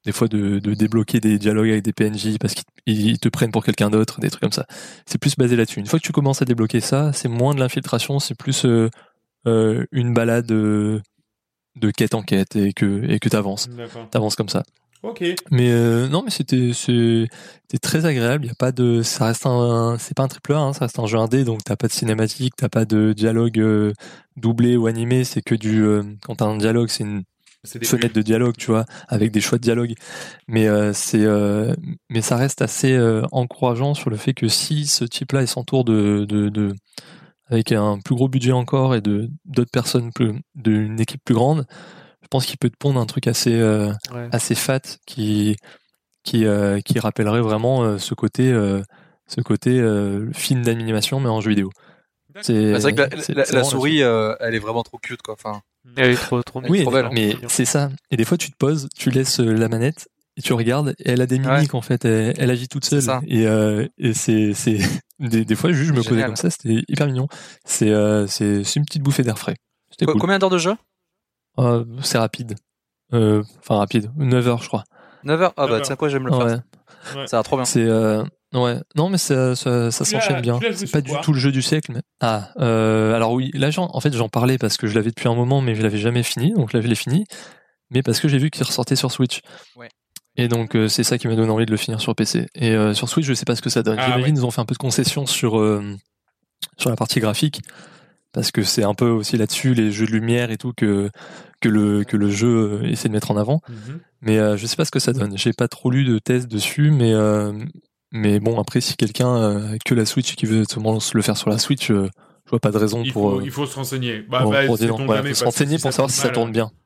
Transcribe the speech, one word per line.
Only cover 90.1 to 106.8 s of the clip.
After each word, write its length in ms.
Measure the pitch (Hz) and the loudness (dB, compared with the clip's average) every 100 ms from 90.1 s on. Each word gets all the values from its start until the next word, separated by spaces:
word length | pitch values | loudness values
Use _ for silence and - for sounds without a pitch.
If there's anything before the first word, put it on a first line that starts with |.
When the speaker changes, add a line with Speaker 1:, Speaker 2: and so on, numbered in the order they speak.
| - _ | -20 _
Speaker 1:
Et 120 | - 120 | -4 0
donc, 280 | 117 113 | 0 0
euh, 120 | 117 110 | 0 2
c'est 160 | - | 0
ça 140 | 117 123 | 0 0
qui 80 | 120 | 0
m'a 80 | |
donné 160 | 113 113 | 0 2
envie 140 | 110 113 | 2 0
de 40 | |
le 60 | 107 | -2
finir 240 | - 110 | -2 -4
sur 140 | - | -4
P 100 | 107 | -2
C. 220 | 107 - - | -2 -2 -4
Et, 160 | - 113 | -2 0
euh, 220 | 110 107 | 2 2
sur 120 | 104 120 | 0 0
Switch, 160 | - | -2
je 80 | 143 | 0
sais 100 | 123 | -2
pas 100 | - | -2
ce 60 | 117 | -2
que 80 | 123 | 0
ça 140 | 120 | 0
donne. 140 | 113 110 | 0 0
Speaker 2:
Ah, 60 | |
Speaker 1:
J'imagine 280 | 131 123 131 | 0 2 2
Speaker 2:
ouais. 60 | 147 | 2
Speaker 1:
ils 40 | |
ont 60 | 123 | 0
fait 100 | 120 | -2
un 40 | |
peu 80 | 110 | -4
de 60 | 123 | -4
concession 460 | 131 120 123 - 135 | -2 0 0 -2 -4
sur, 320 | - 120 110 | 0 2 2
euh, 240 | 107 104 101 101 _ _ _ _ _ _ - - | 2 0 -4 -12 _ _ _ _ _ _ -16 -4
sur 120 | 131 | -4
la 60 | |
partie 240 | 113 110 - | -2 0 0
graphique, 420 | 110 104 156 - - - - - _ _ _ | 0 0 -2 -4 -16 -20 -20 -20 _ _ _
parce 180 | - 110 | -4 -2
que 120 | - | 0
c'est 200 | 98 - | 0 2
un 120 | 101 | 0
peu 120 | 104 120 | 2 2
aussi 280 | 113 104 120 | 2 0 0
là-dessus, 360 | 107 - 135 | 0 0 2
les 160 | 120 107 | 2 2
jeux 160 | 104 110 | 0 0
de 40 | |
lumière 380 | 110 113 120 120 | 0 0 0 0
et 80 | 110 | -4
tout, 160 | 123 | -8
que, 340 | 117 110 101 104 - - - - _ | -2 0 2 -2 -8 -20 -20 -20 _
que 80 | 117 | 2
le, 340 | 107 104 104 | 4 4 2
que 140 | 101 107 | 0 0
le 120 | 101 | 0
jeu, 480 | 101 120 117 104 104 | 2 2 2 2 -2
euh, 40 | 117 | -4
essaie 220 | 113 - | -2 -2
de 40 | |
mettre 160 | 107 - | -2 -2
en 80 | 104 | -2
avant. 240 | 104 156 - | 0 -2 -2
Speaker 2:
Mhm. 300 | 113 110 160 _ _ | -16 -14 -16 _ _
Speaker 1:
Mais, 180 | 110 110 | 0 2
euh, 180 | 107 101 | 2 0
je 80 | |
sais 100 | 117 | -4
pas 100 | - | -4
ce 60 | 156 | -2
que 80 | 135 | 0
ça 140 | - | 0
donne. 240 | 131 104 98 | -2 -4 -2
J'ai 160 | 120 | -2
pas 140 | - 120 | 0 -4
trop 240 | - 127 | -2 0
lu 120 | 131 | 2
de 140 | 131 113 | 2 0
tests 300 | - 123 123 | 0 -2 -2
dessus, 420 | 107 - - | -4 -4 2